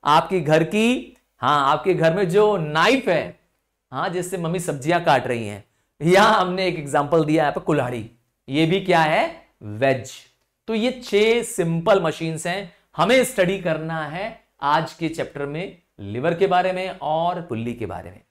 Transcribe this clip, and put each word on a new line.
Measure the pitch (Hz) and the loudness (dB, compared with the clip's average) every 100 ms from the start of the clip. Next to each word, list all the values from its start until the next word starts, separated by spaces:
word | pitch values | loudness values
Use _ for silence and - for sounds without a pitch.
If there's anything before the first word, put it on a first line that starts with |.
आपकी | - 156 165 190 | 4 2 2 -4
घर | 147 156 | 2 2
की, | 165 208 226 254 - - _ _ | 2 0 2 0 -4 -20 _ _
हाँ, | 123 147 135 | 0 2 2
आपके | 151 190 | 2 2
घर | 170 160 170 | 2 2 2
में | 190 | 2
जो | 185 214 202 | 4 4 2
नाइफ | 156 151 180 262 - | -2 2 2 2 2
है, | 165 120 - _ _ _ _ _ | 0 -2 -10 _ _ _ _ _
हाँ, | 127 180 | -6 -4
जिससे | 175 180 185 | -4 -6 -6
मम्मी | 165 165 | -4 -4
सब्जियां | 165 147 135 170 165 | -4 -6 0 0 4
काट | 139 123 | 2 2
रही | 123 107 | -4 -6
हैं, | 101 - _ _ _ | -12 -18 _ _ _
या | 151 180 | 4 6
हमने | 220 214 180 185 185 | 6 4 0 0 -2
एक | 170 | -4
एग्जांपल | 143 147 143 165 151 | -2 0 2 2 4
दिया | 156 | 2
है | 147 | 2
यहाँ | 139 | -2
पे | 175 | 0
कुल्हाड़ी, | 151 123 123 107 _ _ _ - | 0 0 -4 -10 _ _ _ -6
ये | 139 160 | 0 2
भी | 190 | 2
क्या | 190 170 | 2 2
है, | 156 170 320 - _ _ | 4 2 0 -6 _ _
वेज। | 104 104 135 131 101 - - _ _ _ - | -14 -2 0 0 -4 -18 -20 _ _ _ -6
तो | 220 | -2
ये | 240 | -2
छह | 247 - 202 214 233 233 | -4 0 2 4 2 0
सिंपल | - 170 165 165 196 | -4 -2 -2 2 2
मशीन्स | 165 151 160 160 175 | 2 -4 -6 -6 -6
हैं, | 185 170 _ _ - | -8 -10 _ _ -2
हमें | 175 262 | 2 4
स्टडी | 247 - 180 190 | 2 2 0 0
करना | 175 160 160 160 151 | -2 -4 -4 -6 -6
है | 160 214 226 _ _ | -8 -10 -12 _ _
आज | 143 151 160 | 0 2 0
के | - 160 | -6 -6
चैप्टर | 160 135 143 143 | -6 -8 -6 -8
में | 151 190 - _ _ | -8 -10 -14 _ _
लिवर | 98 107 147 | -10 -4 -2
के | 170 190 | 0 2
बारे | 175 185 | 2 2
में | 180 185 | -2 -6
और | 175 143 156 170 180 | -8 -4 -2 -2 -4
पुल्ली | 165 113 117 | -6 -6 -6
के | 117 104 | -8 -8
बारे | 90 85 | -10 -14
में। | 90 _ | -20 _